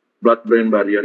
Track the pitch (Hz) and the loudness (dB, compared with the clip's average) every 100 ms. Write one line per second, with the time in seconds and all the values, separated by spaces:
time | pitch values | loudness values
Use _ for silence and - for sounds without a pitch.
0 | _ _ 120 117 107 117 113 107 101 101 | _ _ -2 0 0 0 2 -2 -2 -2